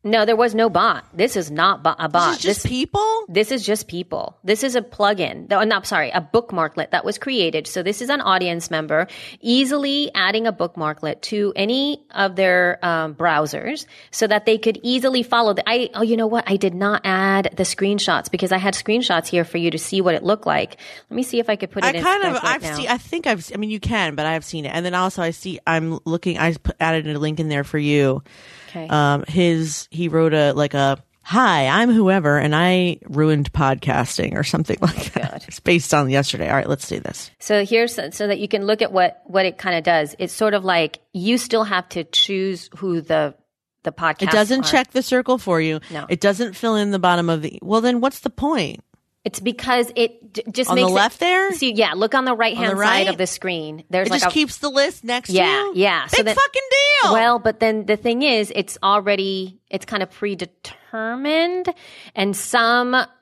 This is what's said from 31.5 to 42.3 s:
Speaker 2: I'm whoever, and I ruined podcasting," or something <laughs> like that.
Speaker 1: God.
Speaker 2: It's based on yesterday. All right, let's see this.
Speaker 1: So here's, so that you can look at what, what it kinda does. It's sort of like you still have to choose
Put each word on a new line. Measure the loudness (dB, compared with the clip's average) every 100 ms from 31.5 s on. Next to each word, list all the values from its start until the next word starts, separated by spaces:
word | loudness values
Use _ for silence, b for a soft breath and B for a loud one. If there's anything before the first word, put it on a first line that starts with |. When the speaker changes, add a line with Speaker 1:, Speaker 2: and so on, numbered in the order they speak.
| 4 4
Speaker 2:
I'm | 4 4
whoever, | 6 6 4 4 2
and | 2
I | 2 4 4 2 -2 -6
ruined | 0 2 2 0
podcasting," | 0 0 0 0 0 -2 -2 -4 -2
or |
something | -2 -2 -2 0
<laughs> |
like | -2 -2 -6
that. | -6 -6
Speaker 1:
God. | -8 -14
Speaker 2:
It's | -6
based | 0 0 2
on | 0 2
yesterday. | 2 0 -4 0
All |
right, | 0 0
let's | -6 -6
see | -8
this. | -8 -12 -16 _
Speaker 1:
So | 0 0
here's, | 2 2 0 -4
so | -10 -6 -4
that | -2
you | -2
can | -2 0
look | 0
at | 2
what, | 2 2 0
what | -2 0
it | 0 -2
kinda | -2 0
does. | 2 2 0 -6
It's | -8
sort | 0 0
of | 2
like | 2 0 0 -4 _
you | -4 0 0
still | 0 -2
have | 0 -2 -4
to | -8
choose | -2 0 2